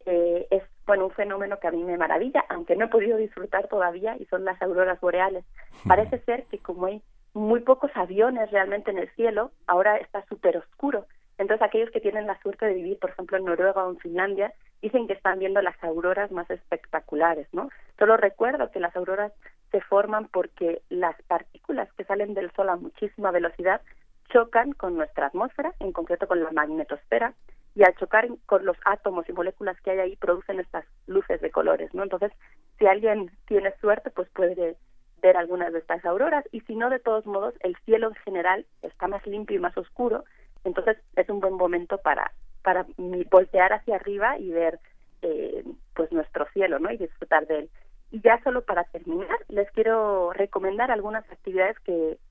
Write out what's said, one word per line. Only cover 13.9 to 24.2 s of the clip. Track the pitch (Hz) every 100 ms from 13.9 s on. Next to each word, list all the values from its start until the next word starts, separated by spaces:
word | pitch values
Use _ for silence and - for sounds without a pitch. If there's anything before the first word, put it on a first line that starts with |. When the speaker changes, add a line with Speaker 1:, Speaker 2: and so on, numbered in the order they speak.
Speaker 1:
en | 175
Finlandia, | 170 175 196 196 208 - - -
dicen | 208 247 220
que |
están | 190 196 185
viendo | 190 196
las | 185 -
auroras | 170 165 180 185 202
más | 180 170
espectaculares, | 180 - 165 - 160 - 151 165 151 -
¿no? | 175 269 - - -
Solo | 214 226
recuerdo | 202 - 233 285 240
que | 185
las | 175
auroras | 180 180 196 208 - - - _
se | 196
forman | - 196 208 214 214
porque | 185 - - 170 170 -
las | 180 175 -
partículas | - 170 - - - 269 208
que | -
salen | 196 202 208
del | 196 220
sol | - 196
a | 175
muchísima | 175 - 208 - 202
velocidad | 175 170 - 180 214 - - _ _